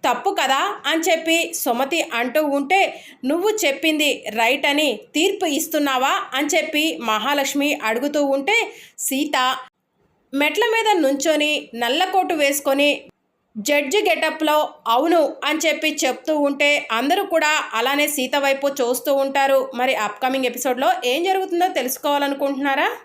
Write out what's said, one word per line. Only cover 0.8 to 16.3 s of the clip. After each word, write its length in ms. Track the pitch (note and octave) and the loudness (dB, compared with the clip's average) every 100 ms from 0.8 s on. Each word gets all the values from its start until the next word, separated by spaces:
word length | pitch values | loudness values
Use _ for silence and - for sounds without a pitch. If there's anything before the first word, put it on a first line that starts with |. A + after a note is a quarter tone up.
| C#4 | -2
అని 160 | D#4+ | 0
చెప్పి 360 | E4+ D#4+ E4 E4 E4 | 2 0 2 2 0
సుమతి 480 | - C#4 A#3+ C4+ E4 - | -4 -2 0 0 0 -2
అంటూ 280 | A#3 B3 D#4 D4+ | -2 0 0 0
ఉంటే, 340 | C#4 C#4 F#4+ F4 - - - B3+ | 0 2 2 2 -2 -20 -8 -2
"నువ్వు 260 | E4 G4+ | 0 0
చెప్పింది 580 | G#4+ D#4 C4+ D#4+ D4+ D4 - - | 2 0 2 0 2 0 0 -4
రైట్ 360 | G#3+ A#3 C#4+ D4 | 0 0 2 0
అని 240 | C#4+ D4+ G#3+ - | 2 0 -2 -4
తీర్పు 320 | D4+ F4+ G4+ E4+ | 0 0 0 -2
ఇస్తున్నావా?" 680 | C#4+ - D4+ C#4+ C4 C#4 F#4 - | -2 -2 -2 0 0 0 0 -2
అని 140 | C4 D4 | -4 0
చెప్పి 360 | E4+ D#4 D4+ D#4+ - | 0 0 0 -2 -2
మహాలక్ష్మి 680 | A#3 G#3+ G#3+ C#4+ C4+ C#4+ C#4+ D4 | -2 -2 0 -2 -2 -2 -2 -2
అడుగుతూ 400 | A3 A3+ C#4+ D4 C#4+ | -2 -2 -2 0 0
ఉంటే, 320 | C#4 C#4 A4+ G#4 - - - | 0 0 0 0 -8 -20 -10
సీత 380 | - C4+ D4+ C4 B3+ C4 - _ _ _ _ _ _ | -6 -2 -2 0 0 -2 -10 _ _ _ _ _ _
మెట్ల 300 | C4+ D4 D4+ A#4 | -2 0 2 0
మీద 240 | A4 G#4+ G4 | 2 2 2
నుంచొని 520 | C4+ C4+ E4 D4+ D4 D4 - A#3 | 2 0 0 2 0 -2 -6 -4
నల్ల 260 | A#3+ D4 F#4 | -2 0 2
కోటు 280 | F#4+ F#4 | 2 0
వేసుకొని 540 | E4 C#4 C#4+ C#4+ C4+ D4 - - _ _ _ _ G#3+ | 0 2 0 0 2 2 0 -8 _ _ _ _ -8
జడ్జి 440 | G#3 D4 C#4 G4+ | 0 0 2 0
గెటప్‌లో 540 | G4+ D#4 D#4+ D#4 D4+ D4+ D4+ - - | 2 0 -2 0 2 2 0 -6 0
"అవును" 340 | A#3 E4 E4+ C#4 - | 2 4 4 2 -2
అని 160 | C#4 D4+ | -4 0
చెప్పి 300 | D#4+ D4+ D#4 D4+ | 0 0 -2 0
చెప్తూ 380 | C4+ A#3+ - | -2 -2 -2